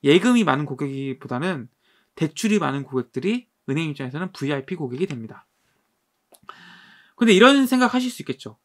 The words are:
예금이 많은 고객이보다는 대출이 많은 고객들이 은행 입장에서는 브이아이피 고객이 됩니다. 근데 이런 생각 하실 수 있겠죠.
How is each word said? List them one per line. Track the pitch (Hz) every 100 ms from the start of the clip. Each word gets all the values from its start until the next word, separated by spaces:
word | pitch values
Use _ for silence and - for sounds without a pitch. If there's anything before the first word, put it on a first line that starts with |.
예금이 | 139 170 226 247
많은 | 175 135 147
고객이보다는 | 131 143 135 135 127 123 123 180 160 117 _ _ _ _ -
대출이 | 156 - 220 208
많은 | 147 139
고객들이 | 135 131 123 131 185 240 _ _ -
은행 | 139 165
입장에서는 | 143 131 143 185
브이아이피 | - 139 143 131 180
고객이 | 139 127 185
됩니다. | 127 110 - _ _ _ _ _ _ _ _ _ _ - - - - - _ _ _
근데 | 226
이런 | 190 247 277 254
생각 | 254 247
하실 | 254 254
수 | -
있겠죠. | - 127 107 107